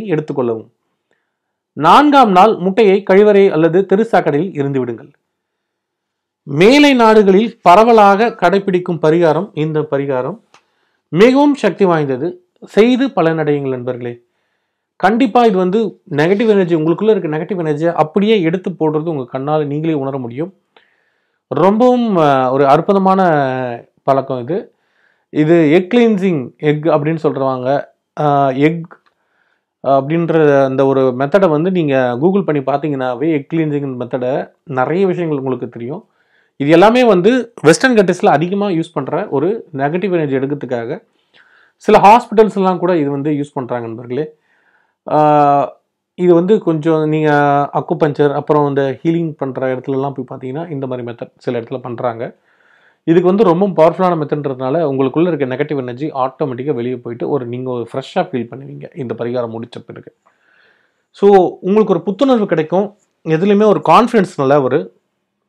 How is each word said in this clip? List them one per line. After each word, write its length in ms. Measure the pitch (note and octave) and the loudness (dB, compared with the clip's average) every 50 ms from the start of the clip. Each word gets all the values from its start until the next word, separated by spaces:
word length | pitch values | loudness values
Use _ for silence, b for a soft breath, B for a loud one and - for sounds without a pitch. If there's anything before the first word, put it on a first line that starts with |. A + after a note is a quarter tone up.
| A3 G3+ | -4 -4
எடுத்துக்கொள்ளவும். 580 | E3 D#3 D3+ - C#3+ C#3 B2 A#2 A2+ A2 G#2+ _ _ _ _ _ _ _ _ _ _ _ _ _ _ _ _ _ _ _ _ _ - | -4 -4 -4 -4 -4 -4 -4 -4 -4 -6 -10 _ _ _ _ _ _ _ _ _ _ _ _ _ _ _ _ _ _ _ _ _ -6
நான்காம் 580 | C3+ D3 E3 G3 B3 D4 D4 C#4+ C#4 B3+ G#3+ F#3 F3+ | 0 2 4 6 6 6 4 4 4 4 4 4 4
நாள் 180 | G3 A3+ G3+ - | 4 4 2 0
முட்டையை 400 | F3 F#3+ F#3+ B3 A3+ F#3+ F#3 G#3 | -2 -2 0 2 2 4 2 2
கழிவறை 420 | G3+ - F#3+ G3 G#3 G#3 G3+ G3 G3 G3 | 2 2 4 4 6 6 6 4 4 4
அல்லது 280 | D#3 D#3 E3 E3 D#3+ F#3+ G3 | 2 2 2 2 2 0 0
தெரு 180 | F#3 F#3+ G3+ A3+ | 0 0 0 0
சாக்கடையில் 460 | A3 - F#3 D#3 D#3+ C#3+ C#3+ F#3 G3 - | 0 0 0 0 0 0 -2 -2 -4 -6
எறிந்து 260 | D3 C#3 C#3 C#3 C3 | -6 -4 -4 -4 -4
விடுங்கள். 320 | B2 A#2+ A#2 G#2+ - - _ _ _ _ _ _ _ _ _ _ _ _ _ _ _ _ _ _ _ _ _ _ _ _ _ _ _ | -4 -4 -8 -12 -16 -20 _ _ _ _ _ _ _ _ _ _ _ _ _ _ _ _ _ _ _ _ _ _ _ _ _ _ _
மேலை 480 | D3 C#3 D3 F3+ A3 C4+ D4 D4 C#4+ C4+ | -6 0 4 4 6 6 6 6 4 4
நாடுகளில் 600 | B3 A3+ A3 A3 A3 G#3 G3 F#3 G3 A3+ A3+ - _ | 4 4 6 6 6 6 6 4 4 2 -2 -4 _
பரவலாக 720 | - F3 F3 G#3+ A3+ A#3+ A#3 A3 G#3 G3 G3 G3 A#3 A3+ - | 4 6 6 6 6 6 6 6 6 6 4 4 0 -2 -2
கடைபிடிக்கும் 680 | - F#3 F3 G3 G3 G3 G3+ F#3 F3+ F3+ - E3+ D3+ - | 0 0 0 0 0 0 -2 -2 -2 -2 -4 -4 0 0
பரிகாரம் 420 | D#3 E3 F3 E3+ D#3+ - D#3+ G3+ - - | 2 2 2 2 2 0 0 -4 -6 -6
இந்த 240 | D3+ D3+ D#3+ D3+ D#3 D3+ D3+ | -6 -6 -4 -4 -4 -4 -4
பரிகாரம் 480 | C#3+ C#3 C#3+ C#3 C3+ B2+ B2+ C#3+ G3 A#3 _ _ _ _ _ _ _ _ _ _ _ _ _ _ | -4 -4 -4 -4 -4 -4 -4 -6 -10 -12 _ _ _ _ _ _ _ _ _ _ _ _ _ _
மிகவும் 440 | - E3 G#3+ B3+ C4 C#4 D4 D4 C#4 | 2 4 4 6 6 4 4 2 2
சக்தி 300 | - - F3 E3+ - G3+ | 0 -2 -2 0 0 2
வாய்ந்தது. 420 | F3+ E3+ D#3 D3 C3+ C3 A#2+ C#3+ F3+ - - _ _ _ _ | 2 2 0 0 -2 -4 -4 -6 -8 -8 -12 _ _ _ _
செய்து 420 | - - - G3 A3 B3 B3+ A#3 C#4 C4+ | -20 -2 2 2 4 4 2 0 -2 -2
பலனடையுங்கள் 680 | - F#3 E3 E3 D#3+ D#3+ D#3 D3 D3 C#3+ C#3 C3+ C3 | 0 0 0 0 0 0 0 -2 -2 -2 -2 -4 -6
நண்பர்களே. 380 | B2 A#2+ B2+ B2 A#2+ B2 A#2+ A#2+ A#2+ _ _ _ _ _ _ _ _ _ _ _ _ _ _ _ - | -6 -6 -8 -8 -8 -8 -10 -12 -12 _ _ _ _ _ _ _ _ _ _ _ _ _ _ _ 0
கண்டிப்பா 400 | - F#3 A3 A#3 C4+ A3 - B3 A#3+ | 0 2 2 2 0 2 2 2 4
இது 120 | A3+ F#3+ | 4 2
வந்து 240 | F#3 F#3 F#3 F#3 A3+ A3+ - - _ _ - | 2 0 0 0 -2 -2 -4 -6 _ _ -4
நெகட்டிவ் 380 | D#3 C#3 D3+ E3+ G3+ G3+ B3 A3 | -2 0 2 2 2 2 2 2
எனர்ஜி, 240 | G#3 G3 F#3 D#3+ E3+ | 2 2 2 0 0
உங்களுக்குள்ள 380 | D#3 D#3 E3 E3+ - G#3 A3 | 0 0 0 -2 0 0 0
இருக்க 160 | G#3+ G3 E3 D#3 | 0 0 -2 -4
நெகட்டிவ் 320 | D3+ D#3 E3+ - G#3+ F3 | -6 -6 -6 -6 -6 -6
எனர்ஜியை 280 | E3 D#3 D3 C#3+ E3 E3+ | -4 -4 -4 -2 -2 -2
அப்படியே 440 | E3 D#3+ D#3 D3+ - G#3 G3 G#3+ A3+ G#3 | 0 0 -2 0 0 0 0 2 2 2
எடுத்து 280 | E3 D#3+ E3+ F#3+ F#3+ G#3 | 0 0 -2 -4 -4 -8
போடுறது 420 | E3 - D#3 D#3 D3+ D#3 D#3 E3+ | -6 -4 -2 -2 -2 -2 -4 -4
உங்க 120 | D#3+ C#3 B2 B2 | -6 -6 -8 -8
கண்ணால 380 | - C3 C3+ D3 D#3 D#3 D3+ | -10 -8 -6 -4 -2 -2 -2
நீங்களே 280 | C#3 C#3+ D3+ D#3 E3 D#3 | -4 -6 -4 -4 -4 -4
உணர 220 | C#3+ C3+ C3+ C3+ C3+ | -4 -4 -6 -6 -8
முடியும். 300 | B2+ A#2 A#2+ C3 E3 F#3+ - _ _ _ _ _ _ _ _ _ _ _ _ _ _ _ _ _ _ - | -8 -10 -10 -10 -10 -10 -12 _ _ _ _ _ _ _ _ _ _ _ _ _ _ _ _ _ _ -6
ரொம்பவும், 560 | B2+ C#3+ E3 F#3+ G#3 A3 B3+ B3+ B3 B3 A#3 A3+ G3 | 0 2 2 2 4 4 2 2 2 2 0 0 0
அஹ், 320 | E3+ D#3 D3 C#3 C3 C3 B2+ | 2 2 2 2 2 0 0
ஒரு 120 | C3 C#3 C#3+ | 0 2 2
அற்புதமான 540 | C3+ C#3+ D#3+ D#3+ - G3+ G3 F#3+ F#3+ F#3+ F#3+ F#3+ F3 D#3 C#3+ C#3 C3 B2+ C3 B2+ B2 A#2 - - _ _ _ | 4 4 2 2 0 0 2 2 2 2 2 2 2 2 0 0 -2 -4 -4 -6 -8 -8 -12 -14 _ _ _
பழக்கம் 380 | _ - C3+ C3+ C3 C3 C3+ B2+ | _ 0 0 0 -2 -4 -6 -8
இது. 140 | A#2+ C3 E3+ A3 A#3 - _ _ _ _ _ _ _ _ _ _ _ _ | -6 -6 -6 -8 -8 -12 _ _ _ _ _ _ _ _ _ _ _ _
இது 240 | - D3 D3+ D3+ E3+ E3+ D#3+ C#3+ | -2 0 2 2 4 4 4 4
எக் 180 | D#3 F#3 F3+ F#3 | 2 2 0 0
கிளீன்சிங் 500 | A#3+ A#3+ A#3 A3+ G#3+ F3+ F#3+ G3 E3+ C#3+ A#2+ - - _ D3+ D3+ | 2 2 2 2 2 0 0 -2 -2 -4 -6 -8 -10 _ -2 -2
எக் 160 | D3 D3+ D3 | -2 0 0
அப்படின்னு 360 | E3 D3+ D#3 C#3+ D#3 E3 D#3 - | 0 0 0 0 -2 -4 -2 -2
சொல்றவாங்க. 440 | D3+ - C#3 C#3 C3+ C3 B2+ B2 B2+ C#3+ C3+ - - _ _ _ _ _ | -4 -2 -2 -4 -4 -4 -4 -4 -4 -4 -4 -6 -10 _ _ _ _ _
அஹ், 360 | - D3+ D3 C#3+ C#3 C#3 C3+ C3 C3+ | -4 -2 0 0 2 0 0 0 0
எக் 300 | C#3+ D#3+ E3+ E3 E3 - - - _ _ _ _ _ _ _ _ _ _ _ _ _ _ _ _ - | 0 0 0 -4 -10 -14 -20 -20 _ _ _ _ _ _ _ _ _ _ _ _ _ _ _ _ -2
அப்படின்ற 500 | B2+ C#3 C#3 C3+ C#3+ D#3+ E3+ E3+ D#3+ E3 E3 D#3 D3 C#3 C#3 C#3 | 0 0 0 0 -2 -2 -2 -2 0 0 2 2 4 4 2 2
அந்த 200 | C3 C3 C3 C#3 | 0 0 0 0
ஒரு 180 | C3+ C3+ C3+ C3 C3 B2 | 0 2 2 0 0 -2
மெத்தடை 360 | B2 C#3 C#3+ G3+ G3 F#3+ F3 | -2 -2 0 2 2 2 2
வந்து 220 | D3+ D3 E3 F#3+ | 0 0 -2 -2
நீங்க 220 | F#3+ F3+ D#3+ C#3+ C3+ C3 B2+ B2 A#2+ A#2+ | -2 -2 0 0 0 0 0 -2 -2 0
Google 260 | D3 F#3 F#3+ G3+ E3 | 0 0 0 0 -2
பண்ணி 180 | D#3 D3+ C#3+ | -2 -4 -4
பார்த்தீங்கன்னாவே 640 | C3 C3+ C#3 C#3 D#3 D#3 C#3+ C3+ B2+ B2+ B2 A#2 C#3+ E3 | -2 -4 -4 -4 -4 -4 -6 -4 -4 -6 -4 -4 -2 -2
எக் 160 | E3 C#3+ C3+ - | -2 -2 -4 -4
கிளீன்சிங் 420 | E3 E3 D#3+ D3+ C#3+ C#3+ C#3+ C3+ B2+ | -4 -4 -2 -2 -4 -4 -6 -6 -8
மெத்தடை 360 | B2 B2 A#2+ - B2+ B2 B2+ C3+ E3+ G3 - _ _ _ - C#3 B2+ | -10 -8 -8 -6 -6 -4 -4 -4 -6 -8 -10 _ _ _ -8 -4 -4
நிறைய 260 | B2+ C3+ D#3 F#3 G3 | -2 -2 -2 -2 -2
விஷயங்கள் 360 | F#3 F3 E3+ F3 D#3+ D3+ C3+ | -2 -2 -4 -4 -4 -6 -6
உங்களுக்கு 260 | C3 C3 B2+ B2 B2+ A2+ | -4 -6 -6 -6 -8 -10
தெரியும். 340 | A#2+ A#2+ A#2 B2 D3+ G3+ - _ _ _ _ _ _ _ _ _ _ - | -12 -12 -12 -12 -12 -14 -16 _ _ _ _ _ _ _ _ _ _ -6
இது 120 | C#3 C#3+ E3 E3 | 0 2 4 6
எல்லாமே 260 | G3 A3 A#3 B3+ B3+ | 6 4 4 4 4
வந்து 260 | A#3 G3+ F3+ E3+ G#3+ B3+ B3+ A3+ - _ - | 4 4 4 4 2 2 0 -2 -6 _ 0
வெஸ்டர்ன் 340 | - C#3+ E3 - - C4 B3 G#3+ | 2 2 4 4 2 2 2 2
கண்ட்ரீஸ்ல 360 | G3 F3 F3 - - F3+ D#3 C#3+ | 2 2 0 0 2 2 2 2
அதிகமா 300 | E3 F3 G3 G3+ G3+ G3+ | 0 -2 -4 -4 -4 -2
யூஸ் 240 | F3+ D#3+ E3 - - | -4 -4 -6 -6 -8
பண்ற 260 | D#3 C3 C3 D3 E3 G3+ - | -8 -6 -6 -6 -6 -6 -4
ஒரு 200 | D3 C3+ D3 F3+ A#3 A3+ - _ D3+ C3+ | -4 -2 -2 -2 -4 -6 -10 _ -8 -6
நெகட்டிவ் 340 | C#3 D3 D#3+ F#3 F#3+ G3+ F3+ E3+ | -4 -4 -4 -4 -4 -2 -2 -2
எனர்ஜி 200 | D#3 C#3 C3+ C3 | -2 -2 -4 -4
எடுக்கிறதுக்காக 580 | C3+ C3+ D3 C#3+ C#3 B2 C3+ A#2 A#2 A#2 D#3+ A3 - _ b b b b b b b b b b b b b _ - | -4 -4 -6 -8 -8 -8 -8 -6 -6 -8 -10 -12 -14 _ b b b b b b b b b b b b b _ 2
சில 120 | - G#3+ F#3+ | 4 4 6
ஹாஸ்பிட்டல்ஸ் 580 | E3+ G3+ A3 A#3+ A#3 - G#3+ G#3 A3 G3+ - G3 | 8 6 6 6 2 2 2 2 2 2 0 0
எல்லாம் 200 | F#3+ F#3 F#3 F3 | 0 0 0 0
கூட 120 | F3 F3 F3+ | -2 -2 0
இது 140 | E3 C#3+ C#3+ | 0 -2 -2
வந்து 200 | C#3+ C#3 C#3 D#3 | -4 -4 -4 -4
யூஸ் 220 | D3 C#3 C#3+ - - | -4 -4 -6 -6 -8
பண்றாங்க 300 | C3+ B2 A2+ B2 A#2+ A#2 | -10 -8 -6 -6 -8 -8
நண்பர்களே. 380 | A2+ A2+ A#2 B2 A#2+ B2 C3+ D#3 D#3 - _ _ _ _ _ _ _ _ _ _ _ _ _ - | -10 -12 -12 -12 -8 -8 -6 -8 -8 -12 _ _ _ _ _ _ _ _ _ _ _ _ _ -6
ஆஹ், 600 | - - D3+ D3+ D3+ D3+ D3 D3 C#3+ C#3+ C#3+ C3+ - - _ _ _ _ _ _ _ _ - | -2 0 2 2 4 4 4 4 2 2 0 0 -4 -8 _ _ _ _ _ _ _ _ 0
இது 140 | F3+ F3 F3 | 2 4 4
வந்து 200 | E3+ F3+ F#3 A3 G#3+ | 4 4 2 0 0
கொஞ்சம் 440 | - F3+ E3 D#3 D3 E3 D#3+ D#3 D#3 D3+ | 0 -2 -4 -2 0 0 0 0 0 -2
நீங்க 200 | D#3 D#3 D#3 D3 D3 D3 C#3+ C#3+ C#3+ C#3+ C#3+ - | -2 0 2 2 2 2 2 2 2 0 0 -2
அக்குபஞ்சர், 600 | - D#3 - - F3+ D#3 E3 D3+ C#3+ - D3 C#3+ | -4 -4 -4 -4 -2 -2 -2 0 0 0 0 0
அப்புறம் 320 | C#3 C#3+ C#3 - D3+ D3+ D3 C#3+ | -2 -2 -2 0 0 0 0 0
இந்த 160 | C#3 C#3 C#3 C3+ B2+ - | 0 -2 -2 -2 -4 -4
ஹீலிங் 300 | - E3 E3 E3+ E3+ D#3+ D3 | -4 -2 -2 -2 -4 -6 -8
பண்ற 240 | - C#3+ C3+ B2+ C3+ C3 C3 | -8 -8 -8 -6 -6 -6 -4
இடத்துலலாம் 440 | C3 B2+ B2 - C3+ C3 C3+ C#3 C3 | -6 -6 -6 -6 -4 -4 -4 -6 -8
போய் 100 | C3+ B2+ - | -10 -12 -12
பார்த்தீங்கன்னா 360 | C3+ B2+ C3 C3 C3 D#3 E3+ F3+ | -14 -14 -12 -10 -10 -10 -10 -10
இந்த 140 | D3+ C3+ C3 | -10 -10 -8
மாதிரி 200 | B2+ B2+ B2 A#2+ | -8 -8 -10 -10
மெத்தட் 240 | A#2+ A2+ - B2+ - _ _ | -12 -12 -14 -16 -16 _ _
சில 160 | - C#3+ B2 A#2+ | -8 -8 -6 -6
இடத்துல 200 | A2+ - C#3 B2 | -8 -8 -12 -12
பண்றாங்க. 440 | A#2+ B2 A#2+ A#2+ B2+ B2 A2+ A2+ A#2+ F3+ - _ _ _ _ _ _ _ _ _ _ _ _ _ _ | -10 -12 -10 -6 -6 -6 -6 -8 -10 -12 -14 _ _ _ _ _ _ _ _ _ _ _ _ _ _
இதுக்கு 240 | D#3+ E3 F3+ F3 F3+ | 0 2 2 2 2
வந்து 160 | F#3 G3+ A3+ F#3 | 2 2 2 2
ரொம்ப 180 | D#3+ F3 G3+ G#3 | 2 2 0 0
பவர்ஃபுல்லான 500 | E3+ D#3+ D#3+ E3+ E3 F#3+ F#3 F3+ F3 D#3+ | 2 4 4 4 4 2 0 0 0 -2
மெத்தட்ன்றதுனால 640 | D3 C3+ D#3 D3 C#3+ C#3 C3 B2+ C3 C3 C#3+ E3+ E3 C#3+ | -4 -4 -4 -4 -4 -6 -6 -6 -4 -4 -2 -2 -2 -2
உங்களுக்குள்ள 420 | C3+ C3 C3+ C3 - D#3 E3+ F3+ | -2 -2 -2 -2 0 0 -2 0
இருக்க 160 | E3 C#3+ C#3 | -2 -2 -4
நெகட்டிவ் 360 | B2+ B2+ B2+ D3 D3 D3+ C#3 B2+ | -4 -4 -4 -4 -4 -6 -6 -8
எனர்ஜி 240 | B2 B2 B2 D3 D#3 - C3+ B2+ | -8 -10 -10 -10 -8 -6 -4 -6
ஆட்டோமேட்டிக்கா 500 | C3 - - D#3+ C3+ B2+ A#2+ B2+ D3+ C#3+ | -6 -4 -6 -6 -6 -6 -6 -6 -6 -6
வெளியே 240 | A#2+ A#2 B2 B2+ B2 | -4 -6 -6 -8 -8
போயிட்டு 300 | B2 B2 A#2 A#2 E3+ - | -10 -12 -12 -10 -6 -4
ஒரு, 180 | D3 C3+ B2 | -4 -4 -4
நீங்க 240 | A#2 A#2+ B2 B2+ B2+ | -6 -8 -8 -8 -8
ஒரு 160 | B2 A#2+ A2 | -8 -8 -8
ஃப்ரெஷ்ஷா 380 | - - C3+ C3+ - - G3 F3+ | -8 -10 -12 -10 -6 -4 -6 -4
ஃபீல் 240 | F#3 - B2 A2+ A#2+ | -4 -6 -8 -8 -10
பண்ணுவீங்க 380 | C3 C3 C#3 C#3+ C#3+ C#3 C#3+ - - | -14 -18 -18 -18 -18 -18 -18 -16 -12
இந்த 200 | F3 C3 A2+ A2+ | -10 -10 -10 -8
பரிகாரம் 400 | A2+ A#2+ A#2+ A#2+ B2 A#2+ A#2 A2+ | -8 -8 -6 -6 -6 -6 -8 -10
முடிச்ச 300 | A2+ A#2 A#2 - A#2 - | -12 -14 -14 -16 -18 -18
பிறகு. 240 | - - - - - - _ _ _ _ _ _ _ _ _ _ _ _ _ _ _ _ _ _ _ _ | -20 -20 -20 -20 -20 -20 _ _ _ _ _ _ _ _ _ _ _ _ _ _ _ _ _ _ _ _
So 120 | - G3+ G3+ G3+ F#3+ F3 C#3 - - | 0 4 4 6 6 4 2 -2 -6
உங்களுக்கு 360 | - F#3 G3+ G#3+ G#3+ - F#3 | -4 0 0 2 2 2 0
ஒரு 60 | E3+ | -2
புத்துணர்வு 460 | - G#3+ G3 - C#4 C4+ B3+ A3+ G#3 G3+ - | -4 -6 -4 0 0 2 2 0 0 0 -2
கிடைக்கும், 340 | - A3+ - F3 F#3 G#3 G#3 - _ _ _ _ _ - | -2 -2 -2 -2 -2 -2 -4 -8 _ _ _ _ _ -4
எதுலையுமே 420 | E3 D#3+ D#3+ F#3 G#3 G3+ G3+ G#3+ G#3+ F#3 | -2 -2 0 2 2 2 4 4 4 4
ஒரு 80 | D3+ - - | 4 4 4
கான்ஃபிடன்ஸ் 420 | D#3+ G3 A#3+ A3+ - A3 F#3 - - - | 4 4 4 4 2 0 0 0 -2 -2
நல்லா 200 | C#3 C3 C#3 D3 | 0 2 2 2
ஒரு 180 | C3 B2 C3 D#3+ F#3+ - _ _ _ _ _ _ _ _ _ _ _ | 2 2 0 -2 -4 -6 _ _ _ _ _ _ _ _ _ _ _